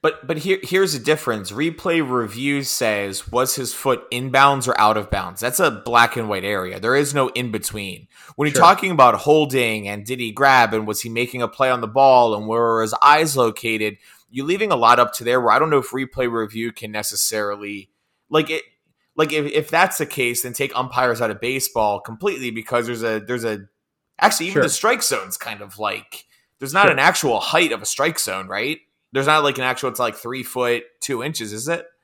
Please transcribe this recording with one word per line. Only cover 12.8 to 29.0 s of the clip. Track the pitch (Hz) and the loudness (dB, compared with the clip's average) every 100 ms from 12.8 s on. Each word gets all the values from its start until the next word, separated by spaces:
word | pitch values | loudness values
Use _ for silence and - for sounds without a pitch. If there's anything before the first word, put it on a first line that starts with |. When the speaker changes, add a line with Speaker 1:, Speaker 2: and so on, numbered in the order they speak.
Speaker 1:
his | 110 - | 0 4
eyes | 139 151 160 135 | 6 6 4 2
located, | 117 107 117 110 107 101 _ _ _ | 0 0 -4 -2 -4 -6 _ _ _
you're | 120 139 | -10 -4
leaving | 190 214 | -2 0
a | 143 | 4
lot | 117 120 | 6 6
up | 120 | 4
to | - | 0
there | 120 127 | -2 0
where | 117 | 4
I | 117 | 4
don't | 156 | 4
know | 143 | 2
if | 120 | 0
replay | 131 131 - 123 | -6 -8 -4 -4
review | 117 107 113 117 | -2 -6 -6 -10
can | - 110 | -10 -10
necessarily, | 107 107 104 - 110 104 101 104 101 98 _ _ _ _ | -8 -6 -4 -4 -2 -4 -6 -10 -12 -16 _ _ _ _
like, | 156 151 | -2 0
it, | 160 - _ _ _ _ - | -6 -8 _ _ _ _ -2
like, | 156 | 0
if, | 151 147 | 0 -2
if | 151 151 | -2 0
that's | 165 185 - | 2 2 0
the | 147 | -6
case, | - 123 120 | -2 -2 -2
then | 127 | -6
take | 120 139 - | -6 -4 -4
umpires | 131 123 127 113 | -4 0 0 0
out | 117 | -2
of | 101 | -4
baseball | 120 131 - 117 107 101 | -4 -4 -4 0 0 -2
completely | - 110 202 123 127 | -6 -6 -4 -4 -8
because | 113 110 120 117 | -8 -2 -2 -2
there's | 120 | -4
a, | 117 110 | -4 -4
there's | 107 123 | -4 -4
a, | 113 104 98 _ _ _ _ - | -4 -6 -10 _ _ _ _ 0
actually, | 214 - 170 | 0 2 -2
even | 175 | 0
Speaker 2:
Sure. | |
Speaker 1:
the | 139 | 0
strike | - 214 247 | 0 0 0
zone's | - 117 92 - | -2 -4 -6 -12
kind | - 104 | -10 -14
of, | 101 104 | -16 -6
like, | 104 101 - - _ _ _ _ | -6 -6 -12 -20 _ _ _ _
there's | 135 | -4
not | 170 | 4
Speaker 2:
Sure. | 196 | 4
Speaker 1:
an | 135 | 6
actual | 147 - 143 110 | 4 2 0 0
height | - 160 170 | 0 0 0
of | 110 | -2
a | 107 | -6
strike | - 147 160 | -2 -2 -2
zone, | - 95 92 | -6 -6 -6
right? | 98 123 156 _ _ | -6 -6 -6 _ _